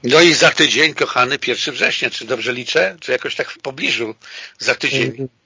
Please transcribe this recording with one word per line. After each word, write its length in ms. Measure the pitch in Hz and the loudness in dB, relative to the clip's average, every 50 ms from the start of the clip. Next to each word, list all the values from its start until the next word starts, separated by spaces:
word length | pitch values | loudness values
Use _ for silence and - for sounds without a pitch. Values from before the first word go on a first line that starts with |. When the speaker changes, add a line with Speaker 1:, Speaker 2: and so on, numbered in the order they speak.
| - | 2
Speaker 1:
No 180 | 120 131 156 | 6 6 8
i 120 | 170 175 156 | 8 8 6
za 160 | 139 170 160 | 6 4 4
tydzień, 440 | - - 160 139 - 127 156 160 143 | 4 4 2 2 4 2 2 2 2
kochany, 440 | - 147 127 - 127 123 127 139 139 | 0 -4 -2 2 0 0 0 0 -4
pierwszy 340 | - - 120 110 - - - | -2 -4 -4 -2 -4 -6 -4
września. 380 | - - - - - - 120 | -2 -2 -2 0 -2 -4 -4
Czy 160 | - - 123 | -6 -6 -6
dobrze 260 | 113 127 117 110 120 123 | -4 -4 -4 -2 -4 -6
liczę? 440 | 123 123 - - 156 180 190 190 170 | -6 -6 -2 0 0 0 0 -2 -6
Czy 120 | - - 127 | -6 -4 -4
jakoś 220 | 127 - 139 - | -2 -2 -6 -6
tak 140 | - - - | -6 -6 -8
w 80 | - - | -8 -10
pobliżu 560 | _ 139 131 139 - - 113 113 117 107 98 _ - - - - - - - _ | _ -10 -8 -6 -4 -4 -2 -2 -4 -6 -8 _ -18 -20 -18 -18 -18 -18 -16 _
za 160 | - - 127 | -2 -2 -2
tydzień? 480 | - - 143 135 135 117 - - 120 135 | 0 -2 -2 0 0 -2 -2 -4 -6 -10
Speaker 2:
E, 60 | 131 _ _ _ | -12 _ _ _